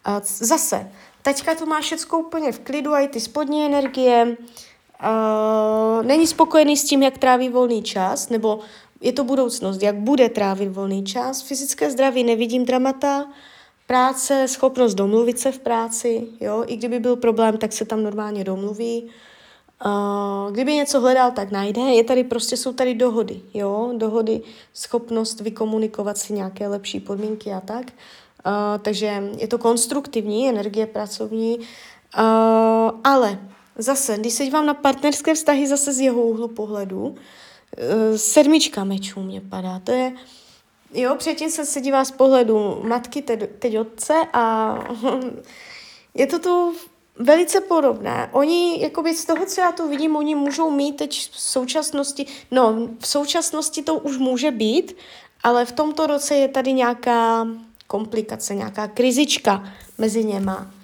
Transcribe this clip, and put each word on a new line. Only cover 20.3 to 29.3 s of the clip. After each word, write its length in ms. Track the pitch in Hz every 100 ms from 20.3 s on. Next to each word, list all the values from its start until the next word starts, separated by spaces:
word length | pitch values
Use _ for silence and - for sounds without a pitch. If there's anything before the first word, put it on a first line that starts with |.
| 196 202
kdyby 220 | 202 262
něco 280 | 302 285 277
hledal, 300 | 247 262 247
tak 200 | 240 196
najde. 300 | 202 202 208
Je 220 | 262 233
tady 200 | 226 254
prostě, 340 | 247 233 - 247
jsou 160 | 262
tady 220 | 254 254 226
dohody, 460 | 247 220 196 190 -
jo, 400 | 208 202 202 240 240
dohody, 440 | 220 226 220 226 - - -
schopnost 680 | - - 240 233 226 220 -
vykomunikovat 760 | 220 220 220 220 220 220 208 208
si 160 | -
nějaké 340 | 208 190 190 202
lepší 320 | 202 196 196
podmínky 540 | 196 202 214 220 208
a 80 | 190
tak. 240 | 190 226 254 - - - _ _ -
Eh, 320 | 208 208 208
takže 440 | 208 196 208 202 202